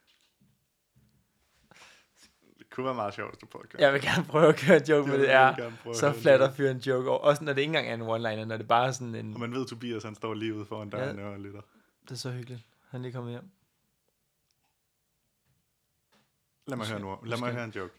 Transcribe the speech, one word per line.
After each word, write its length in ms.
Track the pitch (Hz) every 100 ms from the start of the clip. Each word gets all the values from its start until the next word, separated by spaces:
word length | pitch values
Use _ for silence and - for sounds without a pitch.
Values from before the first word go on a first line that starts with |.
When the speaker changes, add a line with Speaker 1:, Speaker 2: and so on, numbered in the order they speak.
| _ _ _ _ _ _ _ _ _ _ _ _ _ _ _ _ _ - - - _ _ - _ _ _
Speaker 1:
Det 100 | -
kunne 160 | - 131
være 100 | 123
meget 180 | 104
sjovt, 180 | 101 104
hvis 80 | -
du 60 | 113
prøver 180 | -
at 60 | 117
køre. 120 | -
Speaker 2:
Jeg 120 | 143
vil 80 | 139
gerne 220 | 135 175 160
prøve 220 | 151 156
at 80 | 156
køre 220 | 135 165
en 60 |
joke, 100 | 139 147
Speaker 1:
Jeg 20 |
Speaker 2:
men 80 | 139
det 80 | 135
Speaker 1:
vil 100 | 135
Speaker 2:
er 260 | 131 131 127
Speaker 1:
gerne 220 | 117 117
prøve 80 | -
at 60 | 117
Speaker 2:
så 60 | 143
Speaker 1:
høre 80 | 113
en 60 |
Speaker 2:
flat 120 | 147 135
Speaker 1:
joke. 40 | 135
Speaker 2:
at 60 | 135
fyre 160 | 135
en 60 | 131
joke 320 | 131 127 127
over. 100 | 127
Også 240 | 147 147
når 100 | 151
det 80 | 135
ikke 80 | 147
engang 180 | 160 120
er 60 |
en 80 | 117
one-liner, 440 | 113 113 117 110 110
når 120 | 113
det 100 | 110
bare 200 | 117 127
er 40 |
sådan 240 | 123 120 113
en 180 | 110
Speaker 1:
Og 60 | 110
man 120 | 117
ved, 140 | 123 123
Tobias, 360 | 117 123 113
han 120 | 110 104
står 180 | 113
lige 220 | 107 110 107
ude 100 | 101
foran 240 | 110 104
Speaker 2:
Ja. 80 | 104 131
Speaker 1:
døren 140 | 101
og 200 | 101 101
lytter. 220 | 101 101 - _ _ _
Speaker 2:
Det 80 | -
er 40 | 127
så 160 | 131
hyggeligt. 300 | 123 120 123 113 _ _
Han 100 | 127
er 40 |
lige 100 | 127
kommet 180 | 123 120
hjem. 160 | 120 190 _ _ _ _ _ _ _ _ _ _ _ _ _ _ _ _ _ _ _ _ _ _ _ _ _ _ _ _ _ _ _ -
Speaker 1:
Lad 100 | 127
mig 0 |
Speaker 2:
Måske, 140 | 107
Speaker 1:
høre 100 | 107
nu. 80 | 98
Lad 80 | 95
mig 160 | 113 117
Speaker 2:
måske. 140 | 123
Speaker 1:
høre 100 | 120
en 80 | 113
joke. 220 | 104 92